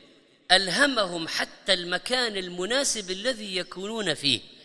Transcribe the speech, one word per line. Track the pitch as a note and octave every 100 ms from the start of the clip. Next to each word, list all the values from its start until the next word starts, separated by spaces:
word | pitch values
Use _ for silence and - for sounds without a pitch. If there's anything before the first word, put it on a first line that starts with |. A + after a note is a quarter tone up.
| - - _ _ _
ألهمهم | F#3 F#3+ F3+ C#4+ B3 F#3+ F3 D#3+
حتى | - - - -
المكان | F#3 F3 F3+ - B3+ A#3+ G3+
المناسب | F3+ F3+ F#3+ B3+ C#4 A3+ F#3
الذي | F#3+ A3+ A#3 G#3 F#3
يكونون | F3+ F#3 G3 A3+ F#3+
فيه. | D3 C#3+ A#2 - -